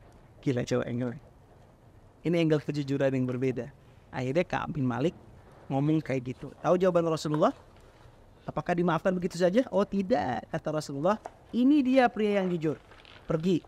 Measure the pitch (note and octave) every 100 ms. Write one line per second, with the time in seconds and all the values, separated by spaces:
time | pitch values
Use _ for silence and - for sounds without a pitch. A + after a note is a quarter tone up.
0 | - - - - D3 A#2+ C3 B2 B2+ A#2+
1 | B2 B2 - - - - - - - -
2 | - - D#3+ E3+ D#3+ D3+ - D3 C3+ C#3
3 | C#3 C3 B2+ B2 C3 A#2+ A#2 - - -
4 | - B2+ B2+ D#3 F3+ C3+ - D3 B2+ A#2+
5 | D#3+ - - - - - - C3+ D3 D#3
6 | - C3+ B2+ A#2+ C#3 - D3+ F3+ F#3 F3
7 | E3 D#3 D#3+ D3+ G#3+ - - - - -
8 | - - - - - - - F3 F3 D#3+
9 | G3 F#3 F3+ E3+ F3+ G#3+ C4+ F#3 G#3 G3
10 | F#3 B3 D3 - - D#3+ - D3+ - C#3
11 | E3+ A3 - - - A3 B3+ D4 B3+ C4
12 | A#3+ G#3 G#3+ G3+ F#3 F3 D#3 B2+ - -
13 | - - - D#3+ F3+ E3